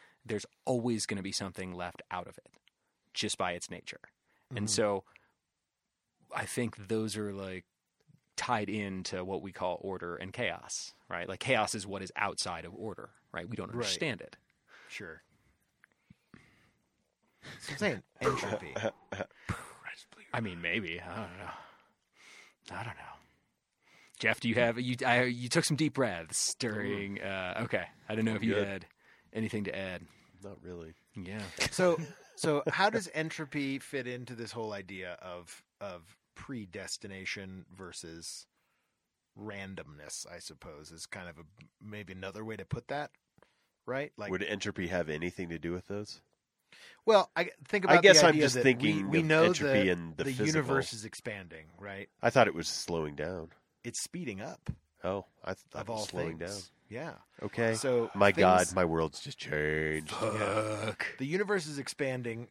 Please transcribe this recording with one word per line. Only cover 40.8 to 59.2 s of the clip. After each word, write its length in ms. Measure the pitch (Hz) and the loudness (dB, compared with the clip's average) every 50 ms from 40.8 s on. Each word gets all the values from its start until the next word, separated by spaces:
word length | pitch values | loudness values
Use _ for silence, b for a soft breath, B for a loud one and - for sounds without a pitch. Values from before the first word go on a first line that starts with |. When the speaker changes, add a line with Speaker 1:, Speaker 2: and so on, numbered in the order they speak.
| 78 73 | -16 -16
Speaker 2:
is 160 | 82 80 - | -16 -16 -16
kind 220 | - - - 90 87 | -14 -12 -12 -12 -12
of 100 | 80 71 | -14 -16
a, 40 | 82 78 92 - - - _ _ 95 | -18 -20 _ -20 -20 -20 _ _ -18
maybe 300 | 107 104 104 104 87 92 | -14 -12 -12 -12 -12 -12
another 320 | 92 92 98 95 104 110 | -10 -10 -10 -8 -8 -8
way 120 | 110 110 | -10 -10
to 80 | 101 95 | -10 -10
put 240 | - - 120 - - | -8 -8 -8 -6 -6
that, 220 | 147 143 147 - _ _ _ _ _ _ - _ _ _ _ _ _ _ - | -6 -6 -6 -8 _ _ _ _ _ _ -20 _ _ _ _ _ _ _ -10
right? 260 | - 123 135 147 147 - | -6 -4 -4 -4 -6 -8
Like 140 | - 104 101 | -8 -6 -4
Speaker 3:
Would 120 | 95 90 98 | -2 -2 -2
entropy 420 | 76 107 101 - 107 98 - 92 82 | -2 -4 -4 -4 -4 -4 -2 -2 0
have 200 | 92 90 82 76 | 0 0 0 0
anything 400 | 78 76 85 87 - - 92 85 | -2 -2 -2 -4 -4 -4 -6 -6
to 80 | 85 80 | -6 -6
do 140 | 76 85 87 | -6 -4 -6
with 140 | 90 - - | -6 -6 -8
those? 320 | 98 104 107 - - - _ _ _ _ _ _ _ _ _ _ B B B B B B B | -8 -8 -8 -10 -12 -16 _ _ _ _ _ _ _ _ _ _ B B B B B B B
Speaker 2:
Well, 240 | 220 220 196 185 - - | 8 8 8 8 6 2
I 140 | - 175 - - - 135 - | -2 -2 -2 -2 -14 -8 -2
think 180 | - 202 180 190 | 0 2 6 10
Speaker 3:
I 40 | 151 | 10
Speaker 2:
about 80 | 175 170 | 12 12
Speaker 3:
guess 180 | 196 185 151 | 12 12 12
Speaker 2:
the 60 | 151 | 12
Speaker 3:
I'm 20 | 165 | 10
Speaker 2:
idea 120 | 151 151 151 | 10 10 8
Speaker 3:
just 120 | 131 123 | 6 6
Speaker 2:
that 80 | 127 120 | 6 8
Speaker 3:
thinking 340 | 131 123 120 139 156 156 - - - | 8 8 8 6 4 4 4 2 2
Speaker 2:
we, 80 | 147 160 | 4 4
we 0 | |
Speaker 3:
of 40 | 160 | 6
Speaker 2:
know 180 | 156 156 156 165 | 6 8 8 8
Speaker 3:
entropy 400 | 175 180 156 156 143 135 104 98 | 8 8 6 4 4 6 6 6
Speaker 2:
the, 40 | 92 | 6
Speaker 3:
and 260 | 90 87 85 82 80 | 4 2 0 -4 -4
the 80 | 76 143 | -4 -2
Speaker 2:
the 60 | 135 | -2
Speaker 3:
physical. 160 | 127 127 - | 0 0 2
Speaker 2:
universe 460 | 156 156 156 139 131 139 135 127 - - | 2 4 2 2 4 2 2 2 0 -4
is 120 | 110 104 | -10 -10
expanding, 600 | 110 - - - 120 104 101 92 85 80 80 78 80 85 87 | -12 -12 -10 -8 -8 -8 -8 -10 -12 -14 -16 -18 -18 -18 -14
right? 300 | 98 101 98 98 104 - _ _ - | -12 -10 -10 -10 -12 -14 _ _ 2
Speaker 3:
I 80 | 120 | 6
thought 160 | - 135 117 101 | 8 8 8 8
it 60 | 73 | 6
was 120 | 80 87 - | 0 -2 -4
slowing 460 | - - - - 87 82 78 76 71 | -4 -6 -4 -2 -2 0 0 -2 -2
down. 340 | 71 76 82 92 90 80 82 - _ _ _ _ _ - | -4 -4 -4 -4 -6 -8 -12 -14 _ _ _ _ _ -10
Speaker 2:
It's 180 | 120 - - - | -8 -8 -6 -8
speeding 380 | - - 175 175 127 101 95 | -8 -8 -8 -6 -6 -6 -8
up. 300 | 110 143 - - - - - - _ _ _ _ - | -8 -12 -12 -10 -8 -8 -8 -8 _ _ _ _ -4
Speaker 3:
Oh, 220 | 90 95 101 90 - _ _ - | -2 -2 -2 -4 -8 _ _ -8
I 40 | - 95 | -8 -8
th-, 60 | - - _ | -8 -8 _
thought 120 | - 76 - | -10 -10 -8
Speaker 2:
Of 60 | 107 | -6
Speaker 3:
it 40 | 113 | -6
was 80 | 110 | -6
Speaker 2:
all 60 | 104 | -6
Speaker 3:
slowing 320 | - - 90 85 82 82 80 | -4 -4 -4 -4 -4 -4 -6
Speaker 2:
things. 120 | 85 90 101 | -6 -8 -8
Speaker 3:
down. 100 | 101 92 - _ _ _ - | -8 -10 -14 _ _ _ -12
Speaker 2:
Yeah. 240 | 104 120 156 165 - - - _ _ - - | -10 -10 -10 -10 -12 -14 -18 _ _ -10 -10
Speaker 3:
Okay. 320 | 104 - - 117 113 113 | -6 -2 0 2 2 2
Speaker 2:
So 360 | 110 - 135 123 120 113 110 - | 2 2 2 2 2 2 0 4
Speaker 3:
My 180 | 98 101 101 98 | 6 8 8 8
Speaker 2:
things 80 | - | 8
Speaker 3:
God, 340 | 98 92 92 92 90 85 92 | 8 10 10 8 8 6 4
my 100 | 92 90 | 2 2
world's 340 | 82 82 82 80 78 - - | 4 4 2 2 0 0 -6